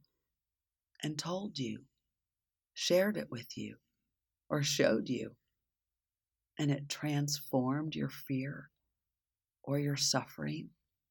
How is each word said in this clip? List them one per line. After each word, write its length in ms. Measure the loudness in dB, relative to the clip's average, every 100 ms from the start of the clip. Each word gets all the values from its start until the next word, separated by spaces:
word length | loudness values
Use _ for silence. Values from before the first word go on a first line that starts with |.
| _ _ _ _ _ _ _ _ _ -8
and 160 | -6 -4
told 400 | -4 -4 -4 -4
you, 260 | -4 -6 -12 _ _ _ _ _ _ _ _ -4
shared 380 | 4 4 4 2
it 160 | -4
with 260 | -8 -10 -8
you, 200 | -8 -10 _ _ _ _ _ _ -4
or 120 | 0
showed 460 | 2 4 6 4 2
you, 240 | -2 -4 -12 _ _ _ _ _ _ _ _ _ _ _ 0
and 100 | 2
it 200 | 2 -2
transformed 1040 | -6 -2 0 0 -2 0 2 2 0 -2 -2
your 140 | -4
fear 600 | -6 -6 -4 -4 -8 -14 _ _ _ _ _ _ _ _ _
or 160 | -2 0
your 160 | 2 2
suffering 720 | 2 2 0 -6 -6 -4 -8 -14 _ _ _